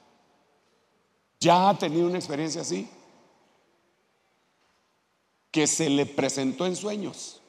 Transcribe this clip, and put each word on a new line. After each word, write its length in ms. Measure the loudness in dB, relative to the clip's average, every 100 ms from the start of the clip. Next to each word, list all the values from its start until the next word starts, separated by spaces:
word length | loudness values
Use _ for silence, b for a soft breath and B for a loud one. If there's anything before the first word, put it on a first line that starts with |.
| _ _ _ _ _ _ _ _ _ _ _ _ _ -2
ya 300 | 4 6 6
ha 80 | 4
tenido 300 | 0 2 2
una 100 | 0
experiencia 440 | -4 -4 -4 -4
así? 280 | -6 -6 -8 -14 -20 _ _ _ _ _ _ _ _ _ _ _ _ _ _ _ _ _ _ _ _ _ _ _ _
Que 160 | 0 2
se 200 | 2 0
le 200 | 2 0
presentó 580 | 0 -2 0 -2 -2 -4
en 100 | -4
sueños 680 | -6 -6 -8 -10 -16 -18